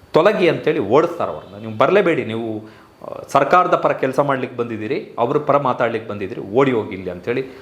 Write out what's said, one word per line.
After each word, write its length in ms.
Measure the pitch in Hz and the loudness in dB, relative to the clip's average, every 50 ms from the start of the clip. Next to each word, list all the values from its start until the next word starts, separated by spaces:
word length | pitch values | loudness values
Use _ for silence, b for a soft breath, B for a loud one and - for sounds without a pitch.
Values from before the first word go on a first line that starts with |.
| B - | B 0
ತೊಲಗಿ" 380 | - 151 165 202 214 185 185 160 | 2 4 4 4 4 4 2 2
ಅಂತೇಳಿ 300 | 139 127 - 143 165 156 | 2 0 0 -2 -2 0
ಓಡಿಸ್ತಾರೆ 520 | 107 95 117 151 170 170 170 - 107 90 | 0 2 4 4 4 2 -2 -4 -6 -6
ಅವ್ರನ್ನ. 240 | 80 78 - 87 95 | -6 -10 -12 -16 -16
ನೀವು 220 | 104 110 110 110 | -14 -12 -6 0
ಬರಲೇಬೇಡಿ, 480 | 110 131 139 180 208 196 170 156 131 110 | 2 2 4 4 4 4 2 0 -2 -2
ನೀವು 440 | 107 113 113 117 113 107 107 107 B B B B B _ - - | -6 -6 -6 -6 -6 -8 -8 -10 B B B B B _ -18 -16
ಆ, 80 | - - - - | -14 -14 -14 -8
ಸರ್ಕಾರದ 480 | - - 139 143 - 175 180 180 170 170 | 0 2 2 4 6 6 4 6 4 2
ಪರ 160 | - - 147 | 2 2 0
ಕೆಲ್ಸ 280 | 139 - 151 131 127 - | 0 0 -2 -2 2 0
ಮಾಡ್ಲಿಕ್ಕೆ 380 | 143 143 139 131 120 110 123 | 2 2 0 -2 -2 -6 -6
ಬಂದಿದ್ದೀರಿ, 580 | 120 117 117 113 104 107 110 143 196 - - - - | -6 -6 -6 -6 -6 -6 -4 -6 -6 -8 -8 -2 -2
ಅವ್ರ 180 | 120 123 143 | 0 0 0
ಪರ 200 | 147 147 - 139 | -2 0 2 2
ಮಾತಾಡ್ಲಿಕ್ಕೆ 520 | 143 143 127 120 - 127 117 113 110 113 - | 2 2 0 0 0 0 -2 -2 -4 -6 -8
ಬಂದಿದ್ದೀರಿ, 320 | 104 101 98 92 - - | -8 -8 -8 -8 -8 -10
ಓಡಿ 300 | - 98 101 127 143 135 | -8 -2 2 2 2 2
ಹೋಗಿ 240 | 123 110 104 - 95 | 2 0 -2 -4 -8
ಇಲ್ಲಿ 140 | 92 95 90 | -8 -8 -8
ಅಂತೇಳಿ 360 | 90 90 - 120 123 135 131 B B B | -10 -8 -6 -4 -4 -4 -4 B B B